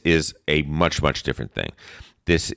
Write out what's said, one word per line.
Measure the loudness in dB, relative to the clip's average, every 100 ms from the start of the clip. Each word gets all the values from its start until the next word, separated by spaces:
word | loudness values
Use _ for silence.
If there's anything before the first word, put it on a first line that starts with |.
is | 2 2 0 -6 -2
a | 0
much, | 0 0 0 2
much | 0 0
different | -4 -6 -6
thing. | -8 -8 -12 -20 -20 -20 _ 0
This | 0 0